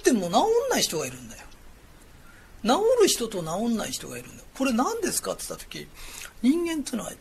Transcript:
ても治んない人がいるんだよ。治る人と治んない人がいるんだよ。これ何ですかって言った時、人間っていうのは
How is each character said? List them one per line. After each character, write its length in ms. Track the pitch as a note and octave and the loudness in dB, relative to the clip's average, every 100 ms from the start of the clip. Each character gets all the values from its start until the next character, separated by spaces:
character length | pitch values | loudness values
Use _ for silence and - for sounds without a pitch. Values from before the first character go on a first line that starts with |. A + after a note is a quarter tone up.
て 100 | F#4+ | 2
も 100 | A#3 | 2
治 60 | F3 | 4
ん 40 | G#3 G#4 A#4 C#5 | 4 6 4 2
な 80 | A3+ | 0
い 40 | |
人 160 | - D#3 | 0 -2
が 80 | C3 | -6
い 40 | |
る 100 | B2+ | -10
ん 80 | A2+ | -16
だ 80 | - | -16
よ。 60 | - - - - - - - - - - - - | -18 -20 -20 -20 -20 -20 -20 -20 -20 -20 -20 -4
治 80 | G#3 D4+ A4 B4 | 2 4 6 6
る 60 | F4+ | 6
人 200 | - A3+ | 4 -2
と 140 | F#3+ | -4
治 320 | D#3+ F3 A#3 | -4 -2 0
ん 20 | A3 | 0
な 100 | - | -2
い 40 | |
人 180 | - C#3+ | -8 -8
が 80 | B2 | -12
い 60 | |
る 60 | A#2 | -12
ん 80 | - | -18
だ 20 | |
よ。 60 | - - | -18 -2
こ 80 | |
れ 80 | C4+ | 0
何 280 | A3+ E4 A#4 | 2 2 0
で 100 | E4+ | -2
す 80 | - | -2
か 120 | - | -4
っ 40 | - | -6
て 80 | - | -8
言 80 | - | -12
っ 40 | |
た 60 | - | -12
時、 220 | - - - - - - - | -12 -14 -14 -16 -14 -16 0
人 260 | A#3+ E4 E4+ | 2 2 0
間 140 | D#4+ | -4
っ 40 | |
て 80 | B3+ | -4
い 20 | |
う 20 | A3 | -6
の 60 | |
は 80 | F3 - | -8 -6